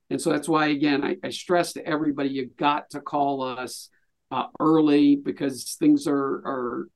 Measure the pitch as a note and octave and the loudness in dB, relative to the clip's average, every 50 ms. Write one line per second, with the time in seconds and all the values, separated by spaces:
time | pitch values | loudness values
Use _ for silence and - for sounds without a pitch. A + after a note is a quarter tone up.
0 | _ _ C#3 C3 - E3+ D3+ D3 D3 E3+ D#3+ D#3 D3+ D3+ D3 C#3 D3+ D3 C#3+ C3+ | _ _ -8 -4 0 0 0 0 0 0 0 2 2 0 0 0 2 2 2 0
1 | - - F#3 - - C3 - - - - F3+ F3 D#3+ - - C3+ - E3+ D#3 D3+ | 0 -2 -4 -4 -6 -10 -10 -10 -4 0 2 2 2 0 -4 -10 -6 -4 -4 -2
2 | D#3 D3+ C#3 C#3+ C#3 C3+ C3+ C3+ B2+ A#2+ - - C#3+ D3 D3 D3 - _ - C#3+ | -2 -2 -2 -2 -4 -4 -4 -6 -8 -8 -8 -2 0 0 0 0 -4 _ -14 -12
3 | C#3+ - - D3 C#3+ C#3 C#3 C3+ B2+ B2+ B2 B2 B2+ A#2+ - - - - _ _ | -10 -6 -2 -2 0 0 -2 -2 -4 -6 -6 -8 -10 -10 -12 -14 -16 -20 _ _
4 | _ _ _ _ _ _ - B2+ - - - - D3+ D#3 D#3+ D#3+ D#3 D3+ C#3+ D3 | _ _ _ _ _ _ -6 -6 -6 -6 -6 -2 2 4 4 6 6 6 6 6
5 | D3 C#3+ C#3+ C#3 C#3 C3+ - - C#3 C3+ B2+ A#2+ - - - - E3 D3+ D3+ C#3+ | 6 6 4 4 2 -4 -6 -4 -4 -4 -4 -6 -10 -12 -6 2 4 4 4 4
6 | - C#3 C#3+ C#3 C#3 C3+ C#3 - - - C3+ B2+ B2 A#2+ B2 C3+ C3+ - _ | 4 0 0 0 0 -2 -4 -6 -6 -6 -6 -6 -6 -6 -6 -8 -10 -10 _